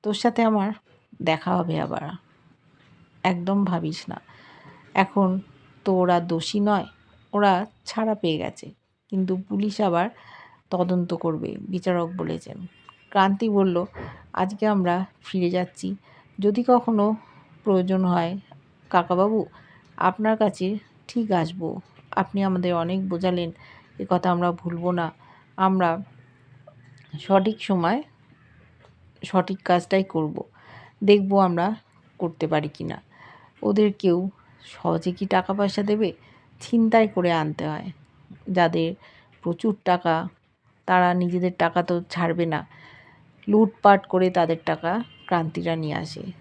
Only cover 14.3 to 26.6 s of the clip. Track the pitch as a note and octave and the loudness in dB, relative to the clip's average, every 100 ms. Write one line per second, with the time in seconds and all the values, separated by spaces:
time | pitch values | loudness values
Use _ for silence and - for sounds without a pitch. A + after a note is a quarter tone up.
14.3 | - F#3 G3+ G#3+ G3+ F3+ F3 F#3+ _ - | -4 -4 -2 0 2 0 0 -4 _ -6
15.3 | F#3+ F3 F3+ F3+ - F#3 G3 _ - _ | -2 0 0 -4 -8 -8 -10 _ -20 _
16.3 | - G3+ G#3 B3 B3 A#3+ A3 G#3 A3 - | -2 0 0 4 4 4 2 2 0 -8
17.3 | - _ - A3 F#3+ F#3 F#3+ F#3 F3 E3+ | -20 _ -8 0 2 2 2 2 2 0
18.3 | F#3+ _ - _ _ _ F3+ F3 F3+ G3+ | -6 _ -20 _ _ _ 0 2 2 2
19.3 | A3 - - - - _ - F#3 G3 G#3+ | 0 -4 -10 -20 -20 _ -2 -2 0 0
20.3 | A3 G#3+ G#3 F#3 G#3 - _ - A#3+ G#3+ | 2 0 0 -4 -4 -10 _ -8 -6 0
21.3 | F3+ E3 F3+ E3 F#3+ - - _ - F3+ | 0 0 -4 -8 -8 -14 -20 _ -4 -2
22.3 | G3 G3 F3+ F3+ E3+ E3+ F#3+ F#3+ E3+ F#3 | -2 0 0 0 -2 -2 -4 -4 -2 -2
23.3 | F3+ E3+ - - - _ - F#3+ F3+ F3+ | -2 -4 -10 -20 -20 _ -12 -2 0 2
24.3 | F3 F3 F3 F3 E3+ F3 F3+ D#3+ - - | 2 0 -2 -6 -4 -2 -2 -4 -8 -20
25.3 | - _ - F#3+ F#3+ F3 E3+ - - - | -20 _ -2 0 2 2 0 -6 -20 -20
26.3 | _ _ - | _ _ -20